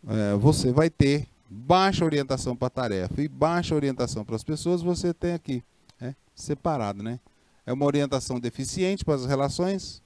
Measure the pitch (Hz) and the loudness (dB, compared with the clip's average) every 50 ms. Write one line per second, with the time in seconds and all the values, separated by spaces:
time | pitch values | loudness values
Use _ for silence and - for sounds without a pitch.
0 | - - 110 110 104 101 101 101 104 143 156 147 - 127 123 139 160 165 - _ | -6 -2 -2 0 2 2 2 6 6 6 4 6 2 2 4 4 4 2 4 _
1 | 147 139 143 151 139 - _ _ _ _ 95 101 123 135 175 185 190 196 190 - | 4 4 4 2 0 -6 _ _ _ _ -16 -16 2 4 4 6 6 4 2 2
2 | 175 160 151 143 139 127 135 131 - 131 123 120 131 127 _ - 127 117 104 95 | 0 2 2 0 0 0 -2 -2 -2 -4 -4 -2 -2 -4 _ -2 -2 -2 0 -2
3 | 90 - - - 143 156 135 131 143 160 170 175 170 - 160 151 139 139 131 127 | -2 -2 -2 -4 -4 -4 -2 0 0 2 2 0 0 0 0 0 0 0 0 0
4 | 127 117 131 113 104 - 117 110 - - 156 151 - 170 180 180 165 180 175 160 | -2 -4 -2 -6 -6 -4 -6 -6 -4 -4 -6 -4 0 0 0 0 0 -2 -2 0
5 | - 175 165 _ - 175 175 170 _ - 135 123 - _ _ _ _ _ - _ | -2 -2 -2 _ -4 -4 -4 -4 _ -6 -6 -6 -6 _ _ _ _ _ -18 _
6 | 127 123 135 _ _ _ _ - - - 147 143 _ 175 156 135 113 101 101 101 | -10 -10 -10 _ _ _ _ -18 -6 -6 -6 -4 _ -2 0 0 0 -2 -2 -4
7 | 101 113 120 123 _ - _ _ _ _ _ _ _ - 123 135 143 143 143 147 | -6 -8 -8 -8 _ -20 _ _ _ _ _ _ _ -6 -2 0 2 2 2 2
8 | 143 139 139 131 - - 127 123 120 120 - - 135 131 - 185 185 185 196 190 | 0 2 0 -4 -2 -2 -6 -4 -4 -4 -6 -4 -8 -6 -2 0 0 0 0 -2
9 | - - 151 135 123 127 143 135 139 139 139 - 175 185 196 190 160 - - - | 0 0 0 0 0 0 0 2 0 0 0 0 -2 0 0 -4 -6 -10 -16 -18
10 | _ | _